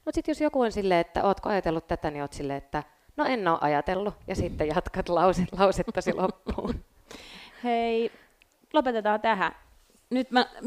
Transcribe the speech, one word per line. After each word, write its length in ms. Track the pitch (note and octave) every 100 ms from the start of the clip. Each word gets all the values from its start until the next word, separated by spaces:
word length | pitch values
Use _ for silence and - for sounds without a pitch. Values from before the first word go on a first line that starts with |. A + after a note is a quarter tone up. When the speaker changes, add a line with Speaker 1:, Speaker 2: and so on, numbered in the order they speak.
| D#4
Speaker 1:
no 60 |
sit 160 | E4 D#4+
jos 140 | D4
joku 200 | D4+ C#4
on 100 | A3+
silleen, 280 | F#3+ G3 E3+
että 220 | E3+ -
ootko 260 | G3+ F#3 -
ajatellut 380 | G3 F3+ D#3+ -
tätä, 240 | E3+ D#3
niin 100 | D3
oot 120 | C#3+
silleen, 240 | - C#3+ C#3
että 260 | - D3+ - _ _ -
no 80 | D4
en 220 | B3 F3+
oo 100 | E3
ajatellut. 520 | D3 D3 E3+ F#3 G#3 - -
Ja 80 | F#3+
sitten 320 | F3 - D#3
jatkat 420 | E3 - F#3 F3+
lause-, 500 | E3+ F#3 F3 F3+ F3+
lausettasi 540 | G3 - F3 F3+ F3+
loppuun. 640 | - F#3 - - - - - - _ - -
<laughs> 400 | - - - -
Speaker 2:
Hei, 480 | A#3+ A#3 A#3 A3+ A#3 - - _ _ _ _
lopetetaan 480 | D4+ B3+ A3+ G#3 G#3+
tähän. 300 | A3+ G3 E3+ - - - _ _ -
Nyt 220 | B3+ B3+
mä 140 | B3 - -